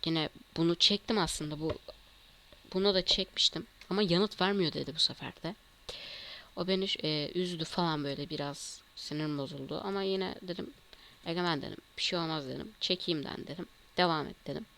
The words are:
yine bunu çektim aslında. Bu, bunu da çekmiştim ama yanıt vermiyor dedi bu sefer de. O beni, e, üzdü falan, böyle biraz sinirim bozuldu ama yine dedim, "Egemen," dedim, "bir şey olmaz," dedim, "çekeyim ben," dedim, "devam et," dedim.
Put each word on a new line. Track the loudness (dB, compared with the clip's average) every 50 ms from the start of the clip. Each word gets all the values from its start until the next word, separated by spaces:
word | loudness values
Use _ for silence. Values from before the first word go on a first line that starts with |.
| 0
yine | 0 0 0 0 -2 -4 -12 -20 -8 0
bunu | 2 4 4 4
çektim | 6 6 4 4 2 2 2 2
aslında. | 4 4 2 0 -4 -4 -4 -4 -2
Bu, | -2 -2 -2 -4 -8 -18 -20 -20 -20 -20 -20 -20 -20 -20 -20 -20 -20 -20 -20 -20 -18 -4 0
bunu | 4 4 6 6
da | 4 4
çekmiştim | 4 2 2 2 -2 0 2 2 2 2 0 -8 -8 -14 -20 -6 -2
ama | 2 2
yanıt | 4 6 6 6 6 4 2 2
vermiyor | 2 2 4 4 2 2 2
dedi | -2 -4 -4 0
bu | 0
sefer | 0 0 0 -4 -10 -10 -10 -6 -8
de. | -8 -8 -8 _ -20 -20 -18 -14 -12 -12 -10 -12 -12 -12 -12 -12 -14 -14 -16 -18 -14 -6
O | -4 0
beni, | 0 2 2 2 0 -2 0 0
e, | 0 0 0 0 0 0
üzdü | 0 0 0 0 -2 -4
falan, | -2 0 0 2 2 2 2 0
böyle | -2 -2 -4 -4 -6
biraz | -4 -4 -4 -4 -4 -6 -10 -12 -12 -14 -18 -20 -16
sinirim | -12 -8 -6 -2 -2 0 0 0
bozuldu | -2 -2 -4 -6 -8 -6 -4 -4 -4 -2
ama | -2 -2 0 0
yine | 0 0 0 0 -2 -4 -8
dedim, | -8 -8 -6 -6 -6 -10 -10 -18 -20 -20 -20 -20 -20 -20 -20 -12 -6
"Egemen," | -4 -2 0 2 2 2 0
dedim, | -2 -6 -10 -12 _ _ _
"bir | -4 -2
şey | 0 0 0
olmaz," | 0 0 -2 -2 -4
dedim, | -4 -6 -8 -8 -10 -8 -6
"çekeyim | 0 0 0 0 0 -2 -2 -2 -2
ben," | -6 -8 -8 -8
dedim, | -10 -8 -10 -10 -12 -12 -20 -20 -6 2
"devam | 2 4 4 4 2 0
et," | -4 -8 -10 -8
dedim. | -6 -6 -6 -6 -10 -16